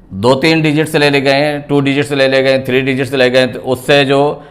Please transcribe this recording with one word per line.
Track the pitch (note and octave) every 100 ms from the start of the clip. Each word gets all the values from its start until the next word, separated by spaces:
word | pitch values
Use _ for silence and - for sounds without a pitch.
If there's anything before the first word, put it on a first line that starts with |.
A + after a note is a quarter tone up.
| -
दो | F#2+ A#2 C3+
तीन | D#3+ E3
डिजिट | D#3 D3 D#3
से | D#3
ले, | D3
ले | C#3
गए, | C3+ C3+ D3 D3
टू | C#3+ C#3+
डिजिट | C#3 C#3
से | C#3+
ले, | C#3+ C3+
ले | C3+
गए, | C3+ C3
थ्री | C3 B2+
डिजिट | C3 C3 C3
से | C3+
ले | B2+
गए, | B2+ B2+
तो | A#2
उससे | B2+ B2 - C#3+
जो | C3+ C#3 D3 D3+ -